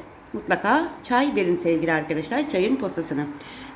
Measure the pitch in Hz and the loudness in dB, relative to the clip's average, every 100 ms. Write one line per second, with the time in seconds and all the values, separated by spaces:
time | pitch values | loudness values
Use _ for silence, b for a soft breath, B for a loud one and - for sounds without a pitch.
0 | - - - 214 - 180 202 285 330 - | -12 -20 -12 -8 -2 0 4 2 2 -4
1 | - 247 285 208 180 175 170 165 165 160 | 0 2 4 2 2 2 2 2 2 0
2 | 151 156 151 247 294 190 208 262 196 165 | 0 -2 -2 -2 0 2 2 2 -2 -4
3 | 160 143 147 - B B B | -4 -2 -4 -6 B B B